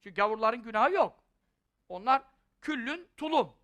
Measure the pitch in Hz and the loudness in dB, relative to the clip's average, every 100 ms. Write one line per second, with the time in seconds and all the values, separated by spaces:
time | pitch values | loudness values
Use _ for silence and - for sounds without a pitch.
0 | 202 190 208 220 220 240 226 214 262 381 | -12 0 0 2 0 -2 -4 0 2 4
1 | 233 - _ _ _ _ _ _ _ 180 | 0 -2 _ _ _ _ _ _ _ -10
2 | 214 269 - _ _ _ - 302 233 320 | 0 0 0 _ _ _ -8 -6 -6 -8
3 | 349 _ 311 311 175 _ | -12 _ -2 0 0 _